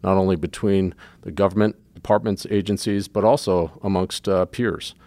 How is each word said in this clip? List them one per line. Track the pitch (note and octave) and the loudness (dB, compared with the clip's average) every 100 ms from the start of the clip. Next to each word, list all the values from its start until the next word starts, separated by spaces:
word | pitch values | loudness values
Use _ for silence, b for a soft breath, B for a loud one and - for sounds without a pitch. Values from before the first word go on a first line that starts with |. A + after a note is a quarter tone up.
not | G2 F#2+ | 2 2
only | F#2+ | 4
between | F2+ E2+ - G#2+ G2 F#2+ - B B | 0 -2 -4 0 2 0 -4 B B
the | - | -12
government | E2+ G2 F#2+ G#2+ - _ | 0 0 2 0 0 _
departments, | - - G#2 A2+ G2 - | -20 0 0 2 -4 -2
agencies, | G2+ G2 G2+ - G2+ G2 | -2 0 -2 0 -2 -2
but | G#2+ | 0
also | G#2+ C#3+ - F2+ E2 - | 2 2 2 0 0 -4
amongst, | G2+ F#2+ F#2 - - | -2 0 -2 -4 0
uh, | F#2+ F2+ | 0 0
peers. | - A#2 - - - | -2 -4 -4 -10 -18